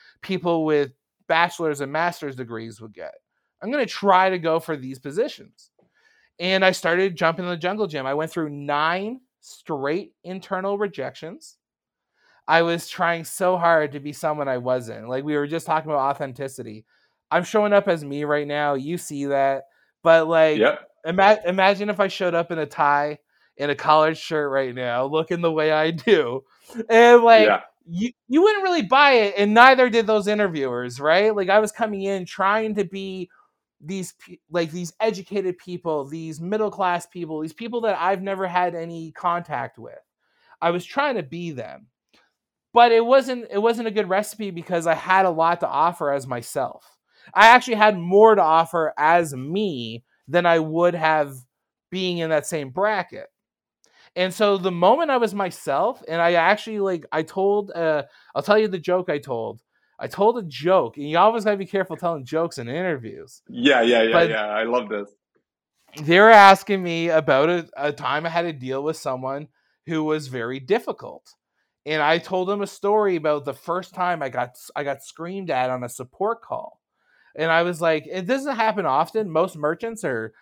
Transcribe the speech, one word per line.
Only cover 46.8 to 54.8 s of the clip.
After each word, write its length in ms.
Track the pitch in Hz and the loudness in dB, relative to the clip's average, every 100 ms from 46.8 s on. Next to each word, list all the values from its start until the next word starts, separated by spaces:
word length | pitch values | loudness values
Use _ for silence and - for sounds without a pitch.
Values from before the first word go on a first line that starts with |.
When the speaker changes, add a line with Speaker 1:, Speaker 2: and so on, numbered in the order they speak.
| _ _ _ _ - | _ _ _ _ -4
Speaker 1:
I 140 | 190 226 | 6 8
actually 260 | 247 247 | 8 4
had 220 | 214 214 185 | 2 4 2
more 360 | 170 202 220 | 2 6 8
to 80 | 202 | 8
offer 520 | 160 160 165 170 156 - | 4 4 2 0 -2 0
as 360 | 151 175 160 | 4 4 2
me 720 | 131 139 196 202 131 113 117 _ _ - | -6 -8 -4 -4 -6 -10 -12 _ _ -4
than 180 | 175 175 | 0 4
I 100 | 165 | 2
would 360 | 156 165 175 | 2 0 0
have 400 | 170 160 156 143 131 _ _ _ _ - | 2 0 0 -2 -8 _ _ _ _ -12
being 260 | 185 185 175 | -6 -6 -4
in 140 | 160 | -2
that 160 | 156 - | -2 -2
same 240 | 160 135 | -8 -8
bracket. 560 | 170 214 202 - 104 - _ _ _ _ _ _ _ _ | -4 -2 -2 -8 -14 -20 _ _ _ _ _ _ _ _
And 180 | 180 185 | -4 -4
so 240 | - 208 196 | 0 0 2
the 140 | 190 | -2
moment 400 | 175 | 2